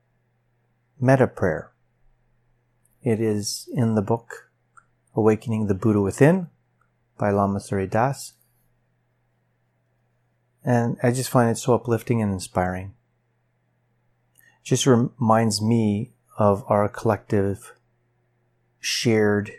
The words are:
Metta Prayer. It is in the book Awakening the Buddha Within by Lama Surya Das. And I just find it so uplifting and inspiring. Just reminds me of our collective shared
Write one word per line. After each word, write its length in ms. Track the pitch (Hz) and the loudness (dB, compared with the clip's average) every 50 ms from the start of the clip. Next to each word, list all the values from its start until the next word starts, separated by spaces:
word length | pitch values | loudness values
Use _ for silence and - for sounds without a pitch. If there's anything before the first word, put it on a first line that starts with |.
| _ _ _ _ _ _ _ _ _ _ _ _ _ _ _ _ _ _ _ - | _ _ _ _ _ _ _ _ _ _ _ _ _ _ _ _ _ _ _ -2
Metta 260 | 127 127 135 127 123 | 2 2 4 4 4
Prayer. 460 | 107 - - 110 90 78 78 - - _ _ _ _ _ _ _ _ _ _ _ _ _ _ _ _ _ _ _ _ _ _ _ _ _ _ - | 2 0 -2 -2 -2 -2 -4 -8 -14 _ _ _ _ _ _ _ _ _ _ _ _ _ _ _ _ _ _ _ _ _ _ _ _ _ _ -4
It 180 | 127 110 104 | -2 -2 0
is 480 | 113 110 107 104 101 - - - - - 311 | 0 -2 -2 -2 -4 -6 -10 -10 -12 -8 -2
in 220 | 165 120 113 110 | 0 0 2 2
the 80 | 107 101 | 0 0
book 480 | 104 113 117 - - - - - _ _ _ _ _ _ - _ _ _ _ _ _ - | 0 -2 -4 -4 -10 -20 -20 -20 _ _ _ _ _ _ -20 _ _ _ _ _ _ -2
Awakening 520 | 113 107 110 110 107 - 117 113 110 110 | 0 2 2 2 2 -2 -6 -4 -4 -2
the 80 | 101 101 | -2 -2
Buddha 260 | 95 - 113 104 104 | 0 0 0 2 2
Within 480 | 98 95 92 - 135 147 175 190 175 - _ _ _ _ _ _ _ _ _ _ _ _ _ - | 0 0 2 4 4 4 4 2 -2 -8 _ _ _ _ _ _ _ _ _ _ _ _ _ -4
by 120 | 104 104 | -2 0
Lama 300 | 101 101 101 98 98 98 | 0 2 0 0 -2 -4
Surya 260 | - - 104 98 95 | -6 -6 -4 -4 -4
Das. 460 | 95 - 110 120 139 135 - - - - _ _ _ _ _ _ _ _ _ _ _ _ _ _ _ _ _ _ _ _ _ _ _ _ _ _ _ _ _ _ _ _ _ _ _ _ _ _ _ _ _ _ _ _ _ - | -2 -2 0 0 0 -2 -6 -12 -20 -20 _ _ _ _ _ _ _ _ _ _ _ _ _ _ _ _ _ _ _ _ _ _ _ _ _ _ _ _ _ _ _ _ _ _ _ _ _ _ _ _ _ _ _ _ _ -2
And 320 | - 123 120 117 117 - - - | 0 0 2 2 0 -4 -2 -2
I 80 | 123 | -2
just 200 | 120 131 123 - | -2 -2 -4 -2
find 200 | - 131 117 117 | 0 2 2 2
it 80 | 113 - | 0 -2
so 160 | - - 120 | 0 0 0
uplifting 480 | 107 - 117 117 110 - - 120 117 107 | 0 0 -2 -4 -4 -2 -2 -2 -2 -2
and 100 | 101 98 | -2 -4
inspiring. 640 | 92 - - - - 92 92 92 92 95 98 - _ _ _ _ _ _ _ _ _ _ _ _ _ _ _ _ _ _ _ _ _ _ _ _ _ _ _ _ _ _ _ _ _ - | -6 -8 -6 -4 -2 -2 -2 -4 -8 -10 -14 -18 _ _ _ _ _ _ _ _ _ _ _ _ _ _ _ _ _ _ _ _ _ _ _ _ _ _ _ _ _ _ _ _ _ -4
Just 240 | - 139 - - | -2 -2 0 4
reminds 720 | 143 123 113 123 - - - 123 110 110 113 117 113 101 101 | 4 4 4 4 0 -2 -2 0 2 4 4 4 2 0 -2
me 520 | 107 110 117 117 110 104 104 101 113 - _ _ _ _ - - | -2 0 0 2 2 0 0 -2 -4 -10 _ _ _ _ -4 0
of 260 | 110 104 101 98 - - | 2 2 2 2 0 0
our 200 | 110 104 104 101 | 0 0 0 0
collective 840 | - - - 113 104 98 - - 113 104 98 98 98 - - - - _ _ _ _ _ _ _ _ _ _ _ _ _ _ _ _ _ _ _ _ _ | -4 -4 -2 -2 -2 -2 -4 -2 -2 0 0 0 -4 -6 -10 -20 -20 _ _ _ _ _ _ _ _ _ _ _ _ _ _ _ _ _ _ _ _ _
shared 720 | - - - - - 123 110 110 107 104 104 104 101 - - | -8 -6 -6 -2 0 2 2 4 4 2 2 0 -2 -6 -12